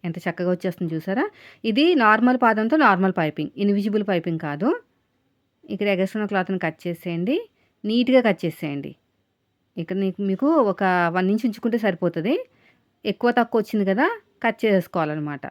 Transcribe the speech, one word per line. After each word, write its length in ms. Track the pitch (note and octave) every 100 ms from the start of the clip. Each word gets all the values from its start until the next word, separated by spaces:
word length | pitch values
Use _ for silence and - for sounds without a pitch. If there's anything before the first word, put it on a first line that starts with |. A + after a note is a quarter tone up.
ఎంత 140 | F3 E3
చక్కగా 300 | G3 - F3+
వచ్చేస్తుందో 420 | F3+ F#3 E3+ E3+
చూసారా? 320 | D#3+ D#3+ G3+ G4 - - -
ఇది 200 | A3+ A3 D#4+ E4+
నార్మల్ 420 | A3 A3 B3 B3+
పాదంతో 380 | B3 G#3+ A3 D#4
నార్మల్ 360 | C4 F#3 F#3+
పైపింగ్, 380 | F#3 D#3 D3+ D3+ -
ఇన్విజిబుల్ 460 | G3+ G3+ G#3 G#3+
పైపింగ్ 360 | G#3 F3+ E3+ E3
కాదు. 300 | D#3+ D3 G#3+ A#4 - _ _ _ _ _ _ _
ఇక్కడ 240 | - G#3 G#3
ఎగస్ట్రా 320 | F#3+ F#3+ G#3+
ఉన్న 80 | G#3
క్లాత్‌ని 320 | G3+ F3+ F#3+
కట్ 200 | E3+ D#3+
చేసేయండి, 560 | F3 E3+ F3+ E3+ F3+ D#4+ A#4 _ _ _
నీట్‌గా 380 | G#3 A#3 B3 B3+
కట్ 200 | A#3 F#3
చేసేయండి. 500 | E3+ - D#3 C#3+ C#3+ - _ _ _ _ _ _ _ -
ఇక్కడ 200 | - F#3+
నీకు, 220 | G3 F#3
మీకు 260 | G3+ F#3+ C#4 D#4+
ఒక 200 | A3 F#3 F#3+ F3+ E3+
వన్ 180 | F3 F#3
ఇంచ్ 160 | G#3+ B3
ఉంచుకుంటే 320 | G#3 A#3 A3+
సరిపోతుంది. 580 | A3 F3 F3 E3+ E3 E4+ B4+ _ _ _ _ _ G#3
ఎక్కువ 260 | G3+ A#3+
తక్కువ 280 | A#3+ A#3 A#3
వచ్చింది 260 | G#3+ G#3+ F#3+
కదా, 200 | G3 D#4+ A4+ _ _
కట్ 180 | A#3 A3+
చేసేసుకోవాలన్నమాట. 840 | A3+ G3 E3 F3+ D#3 D3+ D3 C#3+ C#3